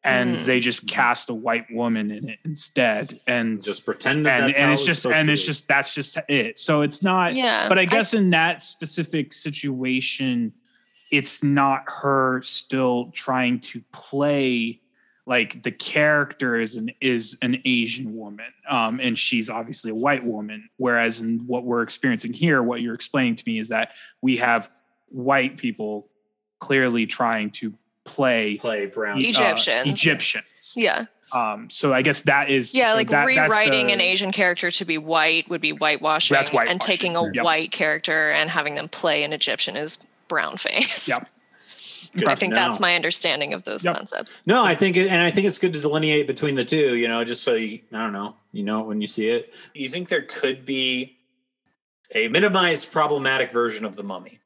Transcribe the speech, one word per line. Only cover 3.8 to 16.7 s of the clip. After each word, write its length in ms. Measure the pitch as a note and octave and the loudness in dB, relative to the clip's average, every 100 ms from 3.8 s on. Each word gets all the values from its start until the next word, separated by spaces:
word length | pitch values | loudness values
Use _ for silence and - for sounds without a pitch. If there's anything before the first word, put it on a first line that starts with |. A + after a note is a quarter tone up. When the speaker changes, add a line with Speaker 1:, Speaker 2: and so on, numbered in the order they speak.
| - | -6
Speaker 3:
pretend 400 | - B2+ D3 D3 | -4 -2 0 2
that 140 | B2+ | 2
Speaker 1:
and, 80 | C3 | 2
Speaker 3:
that's 100 | C#3 | 4
Speaker 1:
and 80 | C#3+ | 4
Speaker 3:
how 60 | |
Speaker 1:
it's 80 | D3 | 4
Speaker 3:
it's 40 | F3 | 2
Speaker 1:
just, 140 | D#3 | 2
Speaker 3:
supposed 140 | E3+ D#3 | 2 2
Speaker 1:
and 100 | D#3 | 4
Speaker 3:
to 60 | |
Speaker 1:
it's 80 | D3 | 2
Speaker 3:
be. 20 | D#3 | 0
Speaker 1:
just, 200 | C#3+ - | -4 2
that's 280 | C#3 C3+ - | 2 2 -4
just 220 | C3+ D#3+ D3+ | -4 -6 0
it. 300 | C#3+ A2+ - | 0 0 -4
So 240 | - D3+ | 0 2
it's 200 | D3 D3 | 2 0
not. 300 | F#3+ F#3 F3 C4 | 2 2 2 2
Speaker 2:
Yeah, 320 | B3 A2 - | 2 2 4
Speaker 1:
But 80 | F#3 | 4
I 40 | |
Speaker 2:
I 40 | F3+ | 4
Speaker 1:
guess 280 | A3+ G#3+ | 2 2
in 160 | A3+ F#3+ | 2 4
that 300 | E3 E3 - | 4 4 0
specific 720 | - - D#3 - D#3 D#3+ C#3 | -8 -10 -8 -6 -2 -2 -4
situation, 1200 | - D#3 C#3+ C#3+ B2+ B2+ B2+ B2+ - C3 A#2+ A2+ - _ _ _ _ _ | -6 -6 -6 -6 -4 -2 -2 -2 -2 -2 0 -2 -6 _ _ _ _ _
it's 320 | C#3+ C#3 - | 0 0 -2
not 400 | C#3+ C#3+ C#3 C3+ - | 2 4 2 0 -4
her 540 | - C#3+ C3+ C3 B2+ | -4 0 2 2 0
still 680 | - - - C3 C3 B2 A#2+ | -4 -6 -4 0 2 0 -4
trying 460 | - - B2+ B2 B2 | -8 -2 0 0 -2
to 200 | - B2 - | -6 -16 -18
play, 880 | - - C#3 C#3+ C#3+ C3 B2 A2+ A#2 _ _ _ _ - | -20 -8 -2 0 2 0 0 -4 -8 _ _ _ _ -2
like, 360 | B2 A2 - | -2 -2 -4
the 80 | B2 | -8
character 880 | - - D3+ D3+ D3 C#3+ - C3 A#2 | -8 -4 2 2 2 0 -4 -2 0
is 160 | A2 | -2